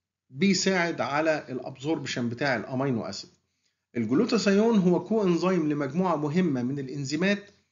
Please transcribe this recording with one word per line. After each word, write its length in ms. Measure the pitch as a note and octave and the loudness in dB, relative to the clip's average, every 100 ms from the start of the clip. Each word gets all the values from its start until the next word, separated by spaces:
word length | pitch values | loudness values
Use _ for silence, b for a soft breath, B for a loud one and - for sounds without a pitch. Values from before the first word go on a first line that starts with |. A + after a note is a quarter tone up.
| _ _ _ | _ _ _
بيساعد 720 | C3 G3 F#3 F#3+ F#3+ E3+ C#3 | 0 2 4 2 0 0 -2
على 440 | A#2+ C#3+ D#3+ D3+ - | -2 0 2 0 -2
الأبزوربشن 800 | B2+ - C3 C#3 D#3+ C3 - A#2+ | -8 -10 -8 -4 -4 -4 -4 -4
بتاع 260 | A#2 C#3+ A#2+ | -2 -2 -2
الأمينو 480 | - B2+ C#3 A#2 | -2 -2 -2 -2
أسيد. 260 | E2+ G2 - _ _ _ _ _ _ A#2+ | -4 -10 -14 _ _ _ _ _ _ -4
الجلوتاثيون 840 | A2 C#3+ A3+ A3+ G3+ G3 A3+ A3 | 0 2 2 2 2 4 4 4
هو 240 | F3+ E3+ | 4 2
كو 200 | E3+ A3 | 2 0
انزيم 460 | F#3+ E3+ F3 F#3+ D3+ | 2 2 2 0 0
لمجموعة 460 | D3 C#3+ D3 F#3 D#3 | -2 -2 0 0 0
مهمة 480 | D3+ D#3+ F#3 C3 | 0 0 2 0
من 160 | B2 C#3+ | -2 -4
الانزيمات، 640 | C3 C#3+ C3+ D3+ F#3+ G3+ - _ _ | -6 -8 -4 0 0 0 -4 _ _